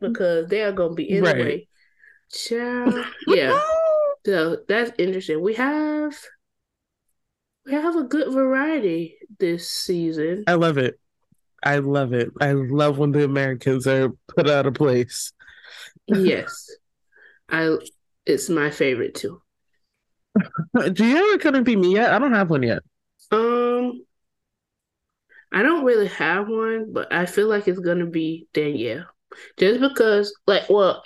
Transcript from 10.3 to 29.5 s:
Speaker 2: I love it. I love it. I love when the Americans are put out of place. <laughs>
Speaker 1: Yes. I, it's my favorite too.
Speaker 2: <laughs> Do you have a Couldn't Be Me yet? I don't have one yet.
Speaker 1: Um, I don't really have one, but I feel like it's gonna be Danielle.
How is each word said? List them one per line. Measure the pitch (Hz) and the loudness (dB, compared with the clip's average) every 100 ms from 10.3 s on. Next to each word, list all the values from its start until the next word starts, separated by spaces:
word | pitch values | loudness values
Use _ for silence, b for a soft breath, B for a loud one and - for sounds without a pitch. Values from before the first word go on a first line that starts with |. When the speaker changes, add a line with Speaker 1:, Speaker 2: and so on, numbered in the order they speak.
| 185 208 | -2 0
Speaker 2:
I | |
love | 175 170 143 | 2 2 2
it. | 123 - _ _ _ _ _ _ | 0 -2 _ _ _ _ _ _
I | 143 143 | 0 0
love | 139 143 131 | 0 0 0
it. | 123 117 - | 0 -2 -2
I | 143 | 0
love | 139 127 143 147 139 | 0 0 2 2 2
when | 147 | 2
the | 143 | 2
Americans | 143 139 135 123 139 131 131 | 0 0 -2 -2 0 0 2
are | 135 131 - - | 2 0 -4 -4
put | - 147 | 0 2
out | 143 139 | 2 2
of | |
place. | 123 147 123 123 - - - B B B | 0 2 2 0 -6 -12 -16 B B B
<laughs> | B B - - | B B -16 -2
Speaker 1:
Yes. | 202 185 107 - - - - _ _ _ b b b _ | 2 2 0 -4 -14 -18 -20 _ _ _ b b b _
I, | 160 160 156 - - _ _ | -2 0 0 -4 -20 _ _
it's | - 135 - | -2 0 0
my | 160 147 | 0 0
favorite | 147 139 120 104 | 0 0 0 -4
too. | - 101 175 _ _ _ _ _ _ _ _ _ | -6 -10 -12 _ _ _ _ _ _ _ _ _
Speaker 2:
<laughs> | - - - 165 247 165 | -4 -4 -6 -4 -2 0
Do | 185 | 2
you | 226 302 | 2 4
have | 415 | 2
a | 392 | 2
Couldn't | 302 269 | 2 2
Be | 240 208 | 2 2
Me | 180 | 4
yet? | 196 226 | 4 2
I | 196 | 2
don't | 277 | 2
have | 220 180 | 2 2
one | 151 | 0
yet. | 120 101 - _ _ _ _ | 0 -2 -6 _ _ _ _
Speaker 1:
Um, | 214 233 240 240 240 247 247 - _ _ _ _ _ _ _ _ _ _ _ _ b _ | 0 2 0 0 0 -4 -6 -16 _ _ _ _ _ _ _ _ _ _ _ _ b _
I | 185 | 0
don't | 254 339 | 2 4
really | 254 226 202 | 4 2 2
have | - 156 185 202 | -2 -2 0 -2
one, | 220 226 226 220 | -2 -2 -4 -6
but | - - | -6 -4
I | 165 175 | -4 -2
feel | - 214 | 0 0
like | 208 202 | 0 0
it's | 185 | -2
gonna | 175 175 170 | -2 -2 -2
be | 165 160 165 - | -4 -4 -6 -6
Danielle. | 156 147 143 117 127 175 _ _ B B | -4 -2 -2 -4 -6 -12 _ _ B B